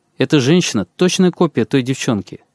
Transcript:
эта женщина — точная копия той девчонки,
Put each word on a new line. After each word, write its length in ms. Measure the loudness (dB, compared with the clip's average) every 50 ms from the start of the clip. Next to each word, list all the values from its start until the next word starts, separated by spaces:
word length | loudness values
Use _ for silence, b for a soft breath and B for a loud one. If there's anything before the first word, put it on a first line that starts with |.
| _ _ _
эта 240 | -4 -2 0 2 2
женщина — 440 | 2 4 2 2 2 0 -4 -4 -6
точная 480 | _ _ -2 -2 0 2 2 0 0
копия 320 | 2 0 -2 -2 0 -2 -2
той 180 | 0 -2 -2
девчонки, 580 | -2 -2 -6 -4 -4 -4 -4 -4 -4 -10 -18 -20 _ _